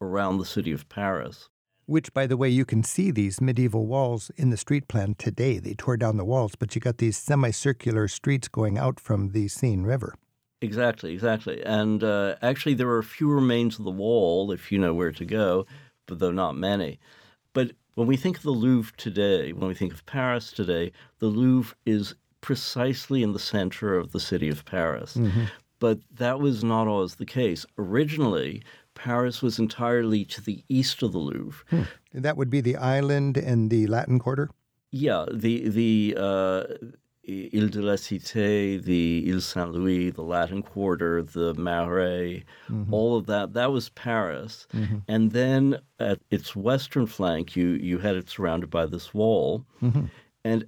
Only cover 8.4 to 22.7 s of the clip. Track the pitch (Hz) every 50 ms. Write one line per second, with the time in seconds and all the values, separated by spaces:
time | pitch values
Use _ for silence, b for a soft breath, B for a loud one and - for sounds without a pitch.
8.4 | - - - 113 110 104 101 113 131 131 127 - - - 113 101 98 98 95 110
9.4 | 104 101 - - - 123 104 95 92 110 131 127 104 - - - _ _ _ _
10.4 | _ _ _ _ - 107 104 117 120 120 110 - - 82 85 92 113 117 110 110
11.4 | 110 104 69 - - 104 110 107 107 110 107 104 107 107 104 101 101 98 - -
12.4 | - 123 139 - - 156 139 117 123 123 117 113 110 - - - 156 147 147 139
13.4 | 131 123 120 120 120 117 110 - 107 98 92 95 101 113 120 117 98 85 85 92
14.4 | 98 101 92 - - - 101 98 95 85 82 87 90 82 73 - 87 85 107 110
15.4 | 107 92 87 95 - B B B B B B B _ - 90 80 92 90 87 95
16.4 | 92 80 67 69 92 98 101 101 87 71 - - b b b b b b b b
17.4 | _ _ _ 135 127 120 - _ _ _ _ 117 117 120 135 131 - 185 180 -
18.4 | - 151 135 113 113 127 127 120 110 110 - - - 110 90 101 101 101 95 85
19.4 | 69 67 87 - 95 92 92 - 98 90 - - - - - 139 127 127 123 120
20.4 | 113 - - - 101 87 85 85 85 90 B B B B B _ 113 110 104 113
21.4 | 127 127 127 127 117 - - - _ 117 107 104 101 - - - _ _ _ _
22.4 | - - 139 131 - -